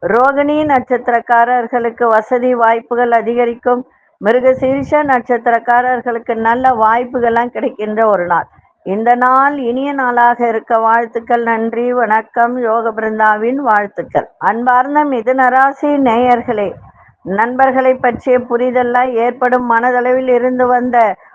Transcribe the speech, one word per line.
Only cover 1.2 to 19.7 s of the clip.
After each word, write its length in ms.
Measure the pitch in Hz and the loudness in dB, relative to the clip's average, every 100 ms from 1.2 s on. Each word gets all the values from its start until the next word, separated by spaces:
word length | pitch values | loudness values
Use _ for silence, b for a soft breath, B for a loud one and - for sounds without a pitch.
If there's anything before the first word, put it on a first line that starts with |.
| - 233 233 247 226 247 233 226 240 | 0 2 2 0 -2 -4 -4 -2 0
வசதி 480 | 220 220 247 254 247 | 0 0 0 0 2
வாய்ப்புகள் 560 | 226 233 240 240 240 | 2 0 -2 -2 0
அதிகரிக்கும். 760 | 233 208 240 240 233 254 247 254 b b b 196 | 0 0 0 -2 -2 -2 -2 -4 b b b 0
மிருகசீரிஷ 800 | 247 254 262 262 277 262 302 | 2 2 2 0 -2 0 0
நட்சத்திரக்காரர்களுக்கு 1300 | 294 254 233 233 233 233 240 240 247 247 247 233 233 226 | 2 0 0 -2 0 0 2 0 0 -2 -4 -6 -6 -2
நல்ல 340 | 226 240 262 | -2 2 0
வாய்ப்புகள்லாம் 800 | 240 220 233 247 254 233 233 240 | 2 2 2 -2 -2 0 0 -2
கிடைக்கின்ற 580 | 226 247 - 214 214 220 | -4 -6 -6 -4 0 2
ஒரு 180 | 190 175 | 2 0
நாள். 200 | 170 - b b _ | -2 -2 b b _
இந்த 320 | - 202 226 247 | -8 -2 0 2
நாள் 420 | 254 262 277 294 | 4 4 2 0
இனிய 360 | 240 247 277 | -4 -4 -4
நாளாக 540 | 277 247 240 240 240 240 | -2 -2 2 2 2 -2
இருக்க 320 | 220 220 226 | -2 -2 0
வாழ்த்துக்கள். 640 | 226 233 233 226 226 240 | 2 0 -2 -8 -2 -2
நன்றி, 500 | 233 226 226 220 247 | 0 -2 -2 -2 -2
வணக்கம். 640 | 247 220 220 220 240 240 254 | -2 0 0 -2 -2 -2 0
யோக 340 | 233 226 226 | -2 -2 -2
பிருந்தாவின் 640 | 220 220 214 214 214 226 269 | -4 -4 0 0 2 -2 -2
வாழ்த்துக்கள். 760 | 269 208 208 - 165 151 - _ | 0 0 -2 -8 -6 -4 -6 _
அன்பார்ந்த 680 | 180 226 247 247 269 294 294 | -4 -2 0 0 2 0 0
மிதுன 440 | 247 220 262 254 | -2 -2 0 2
ராசி 380 | 262 269 277 294 | 2 2 0 -2
நேயர்களே, 840 | 285 262 226 247 240 233 220 196 - b b b b | 0 2 2 2 0 0 -4 -6 -8 b b b b
நண்பர்களை 720 | 151 196 233 254 269 262 254 254 | -6 -2 -2 2 2 2 0 0
பற்றிய 440 | 254 233 269 247 | -2 -2 0 0
புரிதல்லாம் 720 | 233 240 254 247 247 247 262 | 0 -2 0 0 0 0 0
ஏற்படும். 600 | 233 240 254 247 254 247 | 0 -2 -2 0 0 0